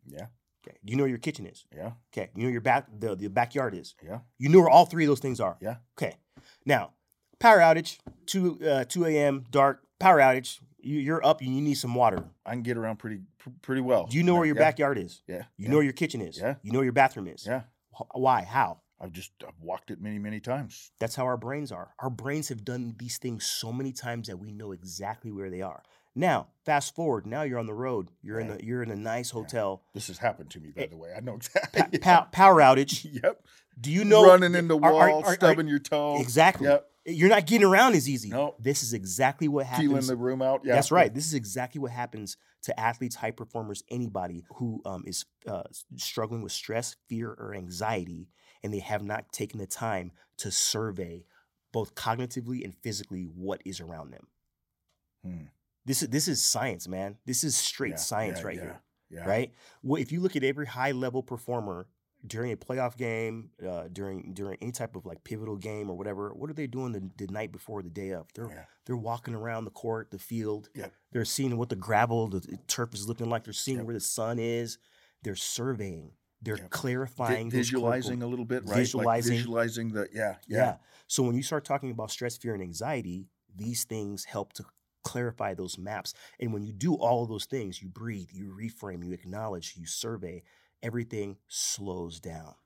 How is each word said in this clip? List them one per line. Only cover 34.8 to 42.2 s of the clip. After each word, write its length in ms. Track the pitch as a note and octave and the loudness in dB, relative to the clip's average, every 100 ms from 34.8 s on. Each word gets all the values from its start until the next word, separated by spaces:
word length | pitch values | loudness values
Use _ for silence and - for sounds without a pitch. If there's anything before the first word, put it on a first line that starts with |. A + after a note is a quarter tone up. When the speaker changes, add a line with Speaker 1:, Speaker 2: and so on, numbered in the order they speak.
| E3 | 8
Speaker 2:
are, 160 | D#3 D#3 | 8 6
Speaker 1:
walls, 140 | D3+ | 6
Speaker 2:
are, 60 | D#3 | 2
are 20 | |
Speaker 1:
stubbing 320 | F3+ F3 D#3 D#3 | 6 6 6 2
your 140 | C#3+ | -2
toe. 400 | C#3+ D3+ D3 D3 | 0 0 0 0
Speaker 2:
Exactly. 480 | B2 B2 E3+ - C#3+ | 2 6 6 6 4
Speaker 1:
Yep. 200 | C#3+ - _ - | 4 2 _ -8
Speaker 2:
You're 220 | E3 F#3 | 4 8
not 180 | G#3 D#3 | 8 6
getting 200 | A3+ G3 | 8 10
around 280 | F#3+ B3+ F#3 | 10 8 6
as 120 | B2+ | 4
easy. 220 | B2+ G#2+ | -2 -2
Speaker 1:
No. 240 | A#2+ D3 - | -2 -2 -2
Speaker 2:
This 220 | A#2 C#3+ | -2 -2
is 100 | A#2 | -2
exactly 540 | A#2 F#2+ F2+ C3 C#3 D#3 | -6 -6 0 0 2 0
what 180 | C#3+ C3 | 0 -2
Speaker 1:
Keeling 220 | B2+ D3 | 0 2
Speaker 2:
happens. 180 | C3+ C3 | 2 0
Speaker 1:
the 100 | B2 | -2
room 240 | B2 C3 | -2 0
out. 200 | C3 C3+ | 0 0
Yeah. 120 | - A#2+ | 2 2
Speaker 2:
That's 160 | A2+ | 4
right. 200 | E3+ A#2+ | 4 4
This 140 | A#2+ D#3+ | 0 -4
is 80 | |
exactly 460 | D3 G#2 B2+ B2+ D#3 | -4 -4 -8 -8 -8
what 100 | B2+ | -8
happens 460 | A#2+ A#2+ A2 | -6 -8 -8